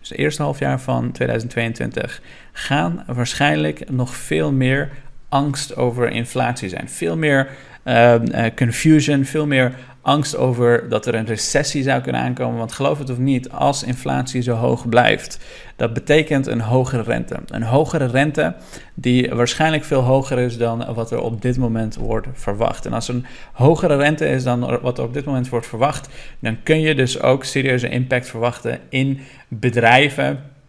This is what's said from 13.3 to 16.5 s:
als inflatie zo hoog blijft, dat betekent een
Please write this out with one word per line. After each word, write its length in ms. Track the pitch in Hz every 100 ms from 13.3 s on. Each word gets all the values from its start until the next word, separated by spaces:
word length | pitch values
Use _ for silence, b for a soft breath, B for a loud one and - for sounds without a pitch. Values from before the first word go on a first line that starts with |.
| 131 127
als 320 | - 139 135
inflatie 600 | - 127 139 131 127 127
zo 120 | 123
hoog 340 | 117 123 123 123
blijft, 500 | 117 117 104 - - B B B -
dat 160 | 117
betekent 540 | 117 - 151 156 143
een 140 | 131